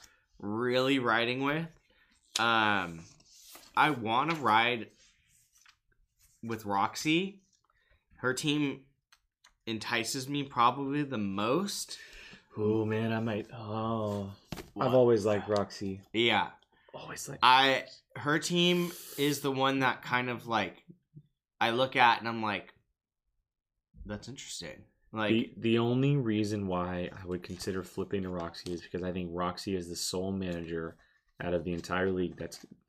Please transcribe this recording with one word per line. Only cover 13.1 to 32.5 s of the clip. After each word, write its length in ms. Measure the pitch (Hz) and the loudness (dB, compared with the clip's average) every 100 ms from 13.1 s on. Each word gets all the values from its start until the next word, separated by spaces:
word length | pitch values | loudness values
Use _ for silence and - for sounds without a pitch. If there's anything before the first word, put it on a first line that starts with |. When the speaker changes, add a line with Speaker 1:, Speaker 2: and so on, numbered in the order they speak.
Speaker 2:
I 80 | 113 | -2
might. 280 | 113 107 - | -2 -4 -6
Oh, 800 | 117 107 110 113 113 107 101 98 101 _ - - | -12 -8 -4 -2 -2 -2 -4 -6 -10 _ -16 -12
Speaker 1:
What? 140 | - 131 | -2 4
Speaker 2:
I've 60 | |
always 320 | 127 120 113 104 | 6 8 6 4
liked 240 | 104 92 | 0 2
Roxy. 520 | 104 98 - 98 95 - | 0 0 -4 -6 -6 -4
Speaker 1:
Yeah. 360 | 110 117 104 87 - _ _ _ | 2 4 4 0 -6 _ _ _
Speaker 2:
Always 340 | - - - - | -18 -14 -12 -12
liked 120 | - | 4
Speaker 1:
I, 420 | 120 131 135 131 - - _ - | 8 8 8 4 0 -12 _ -6
her 240 | 139 160 | 0 0
team 520 | 165 175 175 175 175 - - - | 2 4 4 4 0 -6 -12 -2
is 240 | 143 143 | 0 0
the 100 | 139 | -2
one 280 | 135 135 135 | 2 2 4
that 220 | 127 117 | 2 0
kind 280 | - 123 123 | -2 -2 0
of, 180 | 117 117 | -4 -2
like, 360 | 113 90 - - - _ - - _ _ _ | 0 -2 -6 -20 -20 _ -20 -20 _ _ _
I 120 | 117 | 0
look 240 | 117 131 135 | 2 0 4
at 240 | 120 107 | 6 4
and 80 | 113 | 0
I'm 140 | 117 | -4
like, 320 | 110 95 - _ _ _ _ _ _ _ _ _ _ _ _ - 87 | -2 -4 -8 _ _ _ _ _ _ _ _ _ _ _ _ -18 -12
"That's 220 | 104 113 | -10 -12
interesting." 560 | 123 - - 80 - - _ _ | -14 -12 -12 -12 -14 -20 _ _
Like 180 | 110 107 | -2 2
Speaker 2:
The, 220 | 110 127 - | 2 2 -2
the 220 | 113 113 | 2 4
only 380 | 117 123 139 143 | 4 2 4 2
reason 500 | 117 107 104 104 98 | 2 0 0 0 -2
why 420 | 90 90 90 87 - | -2 -2 -4 -6 -8
I 40 | 92 | -6
would 160 | 90 | -6
consider 400 | - 87 - 95 | -6 -8 -6 -6
flipping 400 | 87 - 90 101 | -6 -8 -4 -4
to 60 | 92 | -4
Roxy 440 | 90 82 - - | -6 -8 -10 -8
is 80 | 85 | -8
because 200 | - 90 | -8 -6
I 80 | 90 | -4
think 180 | 90 87 | -4 -6
Roxy 420 | 87 90 90 - 95 | -4 -4 -4 -4 -4
is 120 | 85 | -4
the 60 | 85 | -6
sole 360 | - 92 95 | -4 -4 -2
manager 680 | 98 92 85 82 82 80 - _ _ _ - | -2 -4 -6 -6 -6 -6 -10 _ _ _ -10
out 120 | 90 | -2
of 100 | 87 | -2
the 80 | 85 | -2
entire 380 | 85 - 90 95 | -6 -4 -2 0
league 240 | 92 90 76 | 0 -2 -4
that's, 280 | 82 | -12